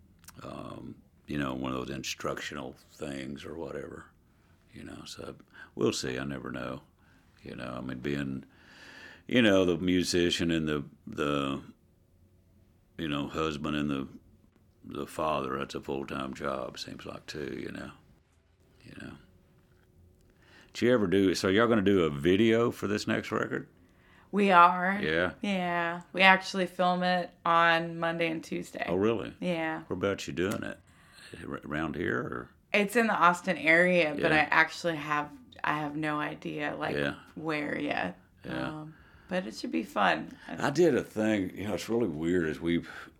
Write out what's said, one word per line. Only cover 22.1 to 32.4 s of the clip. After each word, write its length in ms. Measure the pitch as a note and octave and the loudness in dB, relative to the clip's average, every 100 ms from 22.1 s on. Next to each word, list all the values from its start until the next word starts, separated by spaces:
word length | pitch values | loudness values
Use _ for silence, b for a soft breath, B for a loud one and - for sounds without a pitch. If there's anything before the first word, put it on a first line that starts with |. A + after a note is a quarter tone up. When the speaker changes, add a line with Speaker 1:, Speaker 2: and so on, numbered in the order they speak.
Speaker 1:
video 600 | C#2+ D#2 F#2+ A2+ A2+ A#2+ | 4 4 6 6 4 2
for 160 | - G2 | 0 -2
this 200 | G#2 A2 | -2 -2
next 240 | A2 - | -2 -2
record? 380 | A2 - C3+ - _ b b b b b | -2 -2 -4 -8 _ b b b b b
Speaker 2:
We 180 | G3 G3 | 0 6
are. 480 | F3 F3 F3+ F3+ G3 | 10 8 6 0 0
Speaker 1:
Yeah? 300 | D#2 E2 F2+ - | 0 2 2 -2
Speaker 2:
Yeah. 580 | G#3 F#3+ F3+ F3 E3+ F3 - | -2 -2 0 0 0 -2 -4
We 80 | F3+ | 4
actually 440 | F#3+ F#3 - G3 F3+ | 6 6 2 -4 -2
film 360 | - F3+ F3+ | 0 2 2
it 280 | F3+ F3+ F3 - | 2 0 -2 -4
on 540 | E3+ E3+ E3+ E3 E3+ E3 | 2 4 6 4 0 -2
Monday 300 | E3 E3+ E3 | -2 0 -2
and 120 | D#3+ | -2
Tuesday. 420 | - F3 E3+ - - | -6 -8 -8 -6 -2
Speaker 1:
Oh, 60 | F2+ | 2
really? 380 | G#2+ A2 A#1+ - | 2 2 -4 -6
Speaker 2:
Yeah. 420 | F3+ E3 D#3+ D#3+ - | -4 -2 -4 -6 -8
Speaker 1:
Where 100 | F#2 | -2
about 300 | G2 G2 - | -2 -2 -4
you 60 | |
doing 300 | C#2+ F#2 - | -2 -2 -2
it? 160 | G#1 - B B B B B - - | -8 -12 B B B B B -14 -12
Ar-, 140 | C#2+ - | -10 -6
around 280 | D2+ D#2+ D2 | -4 -2 -2
here, 220 | F#2+ B2 | -2 -2
or? 320 | A#2+ B1 | -4 -8